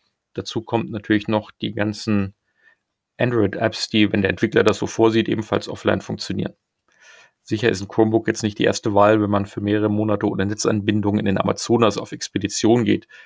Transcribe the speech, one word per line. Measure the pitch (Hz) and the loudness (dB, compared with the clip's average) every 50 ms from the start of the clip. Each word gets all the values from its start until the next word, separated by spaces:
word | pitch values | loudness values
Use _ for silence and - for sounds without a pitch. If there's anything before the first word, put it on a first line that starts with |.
| _ _ _ _ _ _ _ | _ _ _ _ _ _ _
Dazu | 120 117 - - 117 104 | -10 -10 -8 -8 -10 -6
kommt | - 120 113 - - | -4 -4 -4 -4 -6
natürlich | 113 104 - - 107 107 - | -8 -8 -2 0 0 0 0
noch | - 110 107 - - | 0 -2 -2 -2 -6
die | - _ - 110 104 | -10 _ -10 -8 -6
ganzen | 107 104 107 104 - - 110 107 101 98 98 - _ _ _ _ _ _ _ _ _ _ _ _ _ _ _ _ | -4 -4 -4 -4 -6 -4 -2 -2 -2 -2 -4 -8 _ _ _ _ _ _ _ _ _ _ _ _ _ _ _ _
Android-Apps, | - 120 127 123 113 101 98 104 - 113 110 - - - - | -2 -2 0 2 2 0 0 0 -2 -2 -2 -2 -4 -6 -2
die, | - 110 104 101 - | 0 2 2 2 2
wenn | 101 98 | 0 0
der | 95 | 0
Entwickler | 95 - - 107 - 110 101 | 0 0 -2 0 2 2 2
das | 107 101 - | 2 2 0
so | - | -2
vorsieht, | 104 - - 113 113 110 113 104 110 | -6 0 2 2 2 2 2 0 0
ebenfalls | 110 110 107 - 104 107 - - | -2 -4 -4 -4 -4 -4 -4 -6
offline | - - - 104 101 95 | -10 -4 -2 0 0 0
funktionieren. | - - 107 104 - - - 90 - - - _ _ _ _ _ _ _ _ _ _ - - - - _ _ _ _ | -2 -6 -10 -8 -8 -8 -6 -6 -6 -8 -10 _ _ _ _ _ _ _ _ _ _ -20 -20 -20 -20 _ _ _ _
Sicher | - 113 104 123 117 | -6 -4 -2 0 0
ist | - 92 | 0 -2
ein | 101 - | -4 -4
Chromebook | - - 113 110 110 113 - - | 0 2 2 4 2 2 0 -2
jetzt | 107 - - | 0 2 2
nicht | 104 101 - | 2 2 2
die | - | 0
erste | 104 101 - - 117 101 | 0 0 0 -2 0 4
Wahl, | 101 101 107 110 107 | 6 6 6 6 4
wenn | 104 101 | 2 2
man | 104 98 98 | 0 0 -2
für | - - - | -4 -6 -6
mehrere | 101 104 104 107 107 107 | -2 0 0 0 2 0
Monate | 104 104 107 107 104 104 107 104 | 0 0 0 0 0 0 0 -2
ohne | - 92 95 | 0 -2 -2
Netzanbindung | 101 104 - - - 113 104 98 110 104 107 104 104 101 104 | -4 -4 -2 0 0 0 0 0 0 0 0 0 0 0 0
in | - | 0
den | 101 95 - | 0 0 2
Amazonas | - 104 104 - - - 117 117 117 104 101 - | 2 2 0 0 0 0 2 4 4 2 2 0
auf | - - - | -6 -10 -10
Expedition | - - - - 101 98 98 - - - 107 117 123 113 | -12 -10 -6 -4 -4 -4 -4 -2 0 2 2 4 4 2
geht. | 101 101 - - _ - - - | 2 0 0 -2 _ -20 -20 -20